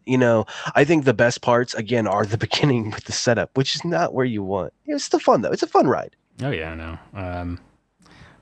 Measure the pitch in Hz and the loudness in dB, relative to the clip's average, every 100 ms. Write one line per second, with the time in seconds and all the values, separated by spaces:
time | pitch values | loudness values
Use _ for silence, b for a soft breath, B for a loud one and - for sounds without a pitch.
0 | - 127 120 113 104 B B 127 143 165 | -2 2 4 2 0 B B 2 4 4
1 | 135 107 120 - - 120 123 - 107 120 | 4 4 2 2 2 2 2 -4 -2 -2
2 | 107 101 104 110 110 - 151 123 107 - | 0 0 0 -2 -2 0 2 2 -2 -8
3 | - - - 113 87 - 139 - 170 165 | -8 -2 0 0 0 -2 -2 -4 -2 -2
4 | 175 123 131 107 95 98 87 - - 294 | -2 -2 -2 -2 -4 -4 -6 -10 -8 -6
5 | - 330 - 208 98 - 330 392 156 90 | -2 0 4 2 2 -2 0 2 4 2
6 | - _ _ - 131 98 80 80 82 85 | -2 _ _ -8 -6 -4 -6 -8 -10 -12
7 | - 101 90 87 87 87 _ _ _ _ | -14 -10 -8 -8 -8 -10 _ _ _ _
8 | b b b b | b b b b